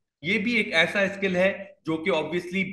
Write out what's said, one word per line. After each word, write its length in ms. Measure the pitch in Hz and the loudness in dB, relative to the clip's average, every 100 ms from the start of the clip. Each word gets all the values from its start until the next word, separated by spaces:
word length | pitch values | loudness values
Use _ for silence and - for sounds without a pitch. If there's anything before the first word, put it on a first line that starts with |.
| _ _ | _ _
ये 140 | 156 220 | -2 0
भी 160 | 208 233 | 0 0
एक 160 | 202 | 2
ऐसा 340 | 160 175 208 190 | 2 2 2 0
skill 300 | - 196 180 | 0 -2 2
है 400 | 190 190 - - 156 | 2 0 -10 -12 -4
जो 120 | 160 | -2
कि 140 | 165 | 0
obviously 520 | 160 151 175 - 190 - | 0 0 -4 -4 -4 -4